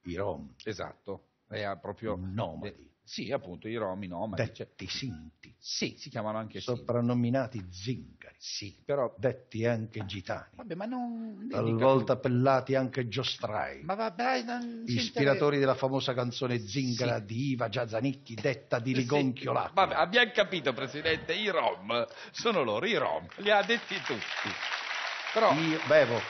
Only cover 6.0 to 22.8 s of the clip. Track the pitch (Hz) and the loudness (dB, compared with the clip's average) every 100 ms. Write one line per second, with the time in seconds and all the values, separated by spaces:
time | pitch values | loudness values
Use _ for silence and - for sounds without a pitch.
6 | - 127 107 110 107 101 107 120 - 120 | -10 -6 -4 -4 -6 -8 -4 -4 0 2
7 | 120 123 120 131 123 113 90 90 104 110 | 4 4 4 2 0 -6 -10 -10 -6 -6
8 | - - - - - - 101 - - 143 | -8 -20 -20 -18 -12 -10 -10 -14 -4 0
9 | 120 - 123 117 - 110 113 117 113 113 | 0 2 0 0 -8 0 2 0 -2 -6
10 | 98 98 - 87 - - 240 165 214 254 | -8 -8 -6 -8 -8 -16 -10 -8 -6 -6
11 | 240 233 226 196 226 113 113 113 127 135 | -6 -8 -10 -10 -6 -2 0 4 6 6
12 | 110 123 131 123 135 135 123 131 131 127 | 4 2 4 4 6 4 4 0 2 -2
13 | 123 101 120 - 110 107 67 69 151 196 | -2 -2 -4 -4 -4 -2 -4 -6 -6 -4
14 | 226 175 240 262 233 240 240 233 233 120 | -4 -2 0 0 -2 -6 -6 -8 -2 0
15 | 240 - 139 135 147 143 135 127 135 135 | 0 2 4 6 4 4 4 4 2 0
16 | 127 127 123 120 127 120 104 104 131 117 | 0 0 -2 -2 0 0 -2 -2 -2 0
17 | 123 117 101 113 143 127 113 113 117 113 | 0 0 -2 -4 -2 0 0 -2 -2 0
18 | 135 135 - 110 139 123 - 127 120 127 | 0 -2 -8 -2 -2 -2 -2 -2 0 0
19 | 123 147 135 120 127 123 - - 185 139 | 2 4 2 0 -2 0 2 4 4 4
20 | 175 226 240 - 196 185 139 120 135 139 | 4 6 4 4 2 2 0 0 -4 -2
21 | 156 160 - 175 208 165 117 87 98 117 | 0 0 0 -2 0 2 2 0 -2 0
22 | 113 - - - 226 196 123 107 | 0 -6 -14 -2 2 2 2 2